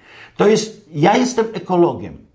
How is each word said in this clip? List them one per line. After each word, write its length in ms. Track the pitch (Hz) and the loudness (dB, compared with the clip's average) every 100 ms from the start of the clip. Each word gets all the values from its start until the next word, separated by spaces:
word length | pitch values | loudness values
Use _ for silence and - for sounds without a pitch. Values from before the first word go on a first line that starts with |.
| _ - - - | _ -20 -20 0
To 100 | 202 | 2
jest, 420 | 220 - - _ | 2 0 -12 _
ja 240 | 156 175 240 | 0 2 2
jestem 280 | 247 - 220 | 0 -2 -4
ekologiem. 640 | 185 - 180 165 117 95 71 _ | -6 -4 2 2 0 -12 -18 _